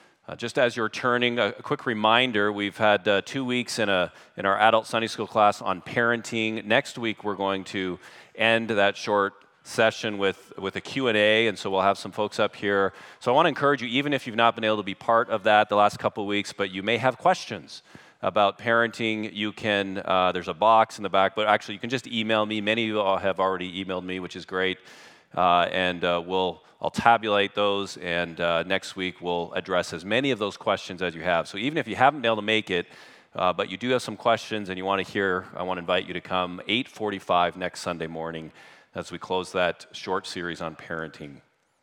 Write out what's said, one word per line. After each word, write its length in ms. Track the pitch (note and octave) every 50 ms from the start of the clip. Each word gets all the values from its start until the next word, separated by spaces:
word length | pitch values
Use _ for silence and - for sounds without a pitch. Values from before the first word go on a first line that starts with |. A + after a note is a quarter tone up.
| _ _ _ _ _
Uh, 100 | - -
just 220 | - A#2+ A#2 - D3
as 160 | B2+ A#2+ -
you're 140 | A#2+ A2 G#2+
turning, 500 | - - - B2 A#2+ A#2+ B2 A#2+ A#2+ A#2+
a, 100 | G#2 G2+
a 140 | - -
quick 220 | - - D3 - -
reminder, 680 | C3 A2+ G#2+ G#2+ A2 A2+ A#2+ B2+ B2+ A2 G#2 G2+ G#2+
we've 280 | G2+ G#2 G2+ G2 - -
had, 280 | A2 G#2+ G#2 G2 F2+
uh, 140 | G#2+ G2+ F#2+ -
two 180 | - - C#3 C3
weeks 340 | B2 B2 B2 A2+ - - A#2+
in 120 | G#2+ G2+
a, 200 | G2 F2+ F2 E2 - - - - _ -
in 80 | G2
our 120 | G2 G2 G#2
adult 280 | G#2+ A2+ A2+ A2+ A2
Sunday 200 | - - A2+ A2+
school 200 | G#2+ - A#2 G#2+
class 340 | - - A2+ G#2 G#2 G2+ -
on 220 | A2+ G2+ F#2+ F2
parenting. 800 | - - - B2 A#2 A#2 A#2+ A2+ G#2 - A#2 A2+ A2 A2 A2 A2 G2+
Next 320 | G#2 A2+ C3+ C#3+ - -
week, 280 | B2+ A#2 A2+ G2+ - -
we're 120 | G#2 G2
going 280 | F#2 G2 G2 G2 F#2+ F#2
to 340 | - - G2 F#2 F2+ F2+ - - - - - - - -
end 360 | - A2 A2+ A2+ A2+ A2+ G#2+
that 260 | A2+ G2+ G2 G2+ G#2
short 380 | - - A#2 G#2 G2+ G2 G2+ - - _ _ _ _ -
session 520 | - - B2 A2 A2 - - - A2 G#2
with, 340 | G2 G2 F#2+ F#2 - - - -
with 200 | - F#2+ G2 -
a 40 | G2
Q 280 | - - - C3+ C3 A#2+
and 100 | G#2+ G#2+
A, 280 | G#2 G#2+ A2 A2 A#2
and 120 | A2 F#2+ -
so 100 | - G2+
we'll 140 | F#2+ F#2+
have 160 | F#2 G2 G2 -
some 120 | - G2+
folks 280 | - - G#2 G2+ - -
up 180 | G#2+ G2+ -
here. 380 | - - G2+ G2+ G2 G2 F#2 - - - - - -
So 100 | - B2
I 40 | B2
wanna 160 | D3 E3+ E3
encourage 320 | B2 - C#3+ C#3 C#3+ B2
you, 60 | A#2+ A#2+
even 260 | A#2 C3+ C#3 D3 C#3+
if 120 | B2+ -
you've 80 | B2 G#2+
not 200 | A#2 A#2 A#2 A2+
been 100 | A2+ A2+
able 140 | G#2+ A2 G#2
to 40 |
be 120 | F#2+ G2 F2+
part 340 | - - - A2+ A#2 B2 -
of 140 | A2 G#2
that 260 | F#2 A2 G#2+ G#2 G#2+ -
the 80 | G#2
last 220 | G#2 G#2 G#2 - -
couple 260 | - G#2 - A2 G2+
of 40 | G2+
weeks, 260 | G2+ G2+ G2 - -
but 160 | - G2+ G2
you 120 | F#2 F#2+
may 140 | F#2+ A2 A#2+
have 220 | A2 B2+ C3 C3 -
questions 640 | - F3+ F3+ - - - A2 E2+ C2+ - - - - _ - - - - _ _
about 360 | - F#2+ F#2 G#2+ G2+ G2 - -
parenting, 720 | - A#2+ A#2 A#2 A#2 A2+ - - A#2 A2 A2 G#2+ G#2+ G#2 F2+
you 180 | G#2 G#2 G#2
can, 480 | G2+ - A2+ A2 G#2 G2+ G2 G2 F#2+ G2 -
uh, 260 | - F#2 F#2 F2+ F2+
there's 160 | F2+ F2+ E2+ F#2
a 60 | E2+
box 420 | D#2+ G#2 A2 A2+ A2 A2 - -
in 60 | -
the 80 | G2+ F#2
back, 240 | F#2 F#2+ F#2+ F#2+ -
but 120 | A2 A2
actually 280 | G#2 G#2 G#2 - - G#2
you 60 | F#2+
can 100 | - A#2
just 160 | C3+ A#2+ -
email 400 | - A#2+ A2+ G#2+ A2 A2 G#2+ G#2+
me. 160 | G#2+ A2 G#2+
Many 220 | G2+ G#2+ A2 A#2 A2+
of 40 | A2
you 120 | G#2+ G#2+
all 180 | G2+ F#2+ F#2+ F2+
have 220 | F#2+ G2 F#2 F#2+
already 440 | F#2+ F#2+ F#2+ F2+ F2+ F2+ E2+ F#2+ F#2+
emailed 200 | F2+ F#2 F#2 F#2
me, 160 | F#2 F#2 F#2
which 160 | F2+ F2 -
is 100 | F#2 E2+
great, 320 | - G2 F#2 F#2+ F#2 F#2 - - - - - - - - - _ _ -
uh, 320 | - F2+ F2 F2 F2 E2+ -
and, 320 | - F#2 F#2 F2+ F2+ E2+
uh, 200 | F#2 F2 F2 E2+ E2+
we'll, 380 | F2 F#2 F#2 F#2 F2+ E2+ - - _ _ -
I'll 80 | - -
tabulate 680 | - - - A#2 A#2 A2 A2 G#2+ G#2 G2+ G2+ G2 -
those, 440 | G#2 G2+ G2+ G2+ G2+ G2 F#2 - -
and, 420 | F2+ F2 E2+ F2 E2+ E2 E2 E2+
uh, 220 | E2+ E2+ E2+ E2
next 340 | E2+ F#2 F#2+ F#2+ - - -
week 240 | F#2+ F#2 F2+ - -
we'll 320 | E2+ F2 F2 E2+ E2+ D#2+
address 400 | - F#2 F2 F#2+ F#2 F2 E2 -
as 100 | F2 D#2+
many 280 | E2 G2+ A2 B2+ C#3 C#3
of 80 | B2 G2+
those 180 | G#2+ G2 -
questions 460 | - - A2 G2 - - - F#2 E2+
as 120 | F#2 F2 D#2+
you 60 | D#2+
have. 260 | E2 F2+ F2 E2 D#2+
So 120 | - - G2
even 180 | A2+ C#3+ D#3
if 100 | D#3+ B2
you 80 | A2 G2
haven't 280 | G#2+ B2+ D3 D3+ D3
been 80 | A#2+ A2+
able 60 | A2+
to 60 | G#2+
make 280 | G#2 G#2+ A2 A2 G#2 -
it, 160 | F2+ F2 F2 - - - - - - - _ _ -
uh, 160 | - F2+ F2+
but 180 | F2 F#2 - F2
you 60 | F#2
do 140 | F#2 A#2+ B2+
have 100 | B2+ A#2+
some 160 | - A2+ G#2+
questions 540 | - - A#2+ A2+ G#2+ - - A2 G#2+ G2+ F#2
and 80 | F#2 F#2
you 80 | F#2
wanna 160 | F#2+ G2 F#2+
hear, 420 | F2+ - - G#2 G2 F#2+ F2+ F#2 F#2 - -
I 80 | -
wanna 180 | F2+ F#2 F#2 F2
invite 280 | E2+ F2 F2+ F#2+ F#2+ F2
you 60 | F2+
to 80 | F2
come 400 | - - F#2+ F#2 F2+ F2+ F2 - - -
eight 200 | G#2+ A#2+ C3 -
forty-five 680 | - - G#2+ G#2 G2+ F#2 - - F2+ F2 F2 F2 E2 F#2
next 220 | F#2 F2 - -
Sunday 260 | - F#2 F2 E2 E2
morning 440 | D#2+ E2 D#2+ D#2+ E2 E2 D#2+ D#2 D#2 - - - - - - _ _ -
as 180 | F2+ F2 -
we 60 | F2+ E2+
close 340 | - - F#2 F#2 F2+ -
that 340 | - F#2 F2 E2+ E2 - - -
short 340 | - - - G2 F#2 E2+ -
series 340 | - - F#2 E2+ F2 D#2+ -
on 140 | E2+ D#2+ D#2
parenting. 680 | - - - E2+ D#2+ D#2+ D#2 - - D#2 C#2+ C#2 B1+ _ _ _ _ _ _ _ _